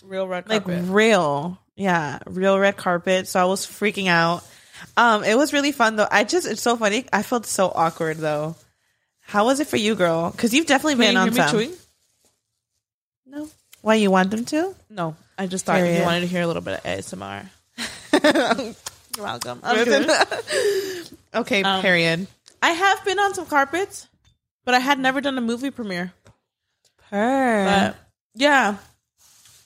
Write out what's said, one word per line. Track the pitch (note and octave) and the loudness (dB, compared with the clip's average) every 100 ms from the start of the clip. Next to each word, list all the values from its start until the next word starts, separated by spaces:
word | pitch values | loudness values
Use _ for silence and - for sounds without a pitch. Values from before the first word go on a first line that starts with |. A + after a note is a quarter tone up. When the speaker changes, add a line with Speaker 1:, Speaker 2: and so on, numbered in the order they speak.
Speaker 1:
real | F#3+ F#3+ F#3+ | -10 -6 -4
red | F3+ F#3+ | -6 -2
Speaker 2:
Like, | G#3+ F#3+ | -2 -2
Speaker 1:
carpet. | F3 F3+ | -4 0
Speaker 2:
real. | G3 A3+ G3+ D#3 C#3+ E3+ F#3 _ - | 4 4 4 2 0 -4 -10 _ -6
Yeah, | G3 E3+ D3 - - | 0 0 -2 -8 -10
real | F3+ F#3+ G3 | -2 2 4
red | G3 G3+ | 2 0
carpet. | F#3 F3 F#3+ F#3 F#3+ | -2 -2 0 -2 0
So | F#3+ | 0
I | F3+ | 2
was | F#3+ - | 0 -6
freaking | - G#3 G3 F#3+ | -4 -4 -2 2
out. | E3+ E3 E3+ - - - - - - | 4 4 0 -6 -20 -20 -20 -6 2
Um, | A#3 G#3+ | 4 4
it | E3 A3+ | 2 2
was | D4 | 2
really | C#4+ C#4+ | 2 0
fun, | C#4+ A3 G#3+ | 2 0 2
though. | G3+ | 2
I | G3+ | 2
just, | G#3+ F4 - | 2 -2 -2
it's | A3 | -4
so | B3 A#3 | -2 0
funny. | G#3+ G#3+ B3 | 0 -2 -2
I | G3 | -2
felt | - B3 - | -2 -4 -4
so | - F#3 | -2 0
awkward, | - E3 - D#3+ D#3 | 0 -2 -2 -6 -4
though. | D#3 D3 D#3 E3 _ _ _ _ _ _ | -4 -4 -6 -10 _ _ _ _ _ _
How | - G#3 A3+ | -4 0 2
was | C4+ | 2
it | D4+ | 0
for | B3 | -2
you, | G#3+ | 0
girl? | G#3+ F3 E3 E3+ | 2 2 0 -2
'Cause | - A#3 | -2 0
you've | C4 D#4+ | 2 2
definitely | C4+ D#4 C4 | 2 2 2
Speaker 1:
Can | |
Speaker 2:
been | G#3+ | 4
Speaker 1:
you | F#3+ | 4
Speaker 2:
on | F#3+ | 2
Speaker 1:
hear | A#3 | 2
me | |
Speaker 2:
some. | D#3 | 2
Speaker 1:
chewing? | A3 B3+ F4+ _ _ _ _ _ _ _ _ _ _ _ _ _ _ C4 | 2 -2 -8 _ _ _ _ _ _ _ _ _ _ _ _ _ _ _
Speaker 2:
No. | C#4+ D4+ _ _ - | -14 -14 _ _ -6
Why, | G#3+ A3 | 2 4
you | G3+ | 4
want | F#3 F#3+ | 4 2
them | G#3+ A#3+ | -2 -2
to? | D4+ F#4 F#4 _ | -2 -2 -6 _
Speaker 1:
No. | G#3+ E3 D#3 _ - | -8 -8 -8 _ -10
I | F#3+ | -6
just | F#3 - | -6 0
thought | F#3 | 2
you | F3 | 2
Speaker 2:
Period. | E3+ F3 | 2 0
Speaker 1:
wanted | E3+ | 0
to | F3 | -2
hear | F3+ | -2
a | E3+ | -2
little | E3 | -4
bit | F3 F#2+ | -6 -8
of | - | -6
A | F#2+ | -8
S | - | -8
M | F#3 | -12
R. | G2 G2 F#3+ _ _ - | -12 -12 -14 _ _ -14
Speaker 2:
<laughs> | A#3 - - D4 | -14 -12 -2 2
You're | D4+ C#4+ A#3+ A#3 A3+ - - - - A3+ G3+ | 2 2 0 -2 -4 -12 -20 -20 -18 -12 -10
welcome. | A#2 - - | -10 -10 -10
I'm | - A3 | -2 0
Speaker 1:
Listen. | A#3+ - - | 2 2 2
Speaker 2:
good. | D4+ - - - D5 A4 G4 G4 F4+ E4 - | 2 0 -2 -4 -2 0 -2 -4 -10 -14 -20
<laughs> | _ G#3+ | _ -6
Okay, | A#3+ G#3+ | -2 0
Speaker 1:
Um, | F#3+ F#3+ | 0 0
Speaker 2:
period. | F#3 F3 E3 E3 F#3+ _ _ - | 2 2 2 0 -6 _ _ -2
Speaker 1:
I | C#4 | -2
have | E4+ G4 - G4 | 2 2 0 -2
been | F#4 | 0
on | G4+ | 0
some | F#4+ D#4 | -2 -2
carpets, | D4 C4+ E4+ G4+ - - _ _ _ _ _ - | 0 0 -2 -6 -10 -20 _ _ _ _ _ -2
but | B3+ | 0
I | |
had | B3+ C#4 | 0 0
never | C4 C4+ | 0 -2
done | C#4 C4 | -4 -4
a | |
movie | A3+ A#3 C4+ | -4 -4 -6
premiere. | B3 G#3+ F3 F3+ _ - _ _ _ _ _ _ _ - | -8 -8 -6 -8 _ -20 _ _ _ _ _ _ _ -8
Speaker 2:
Per. | G3+ A#3 C4+ B3+ G#3+ F#3+ | -2 0 2 2 2 2
Speaker 1:
But, | G3 F#3+ - _ _ _ A3 | 2 2 -4 _ _ _ 0
yeah. | C#4+ C#4 G#3 G3+ - _ _ _ _ _ - _ | 4 4 2 -2 -12 _ _ _ _ _ -20 _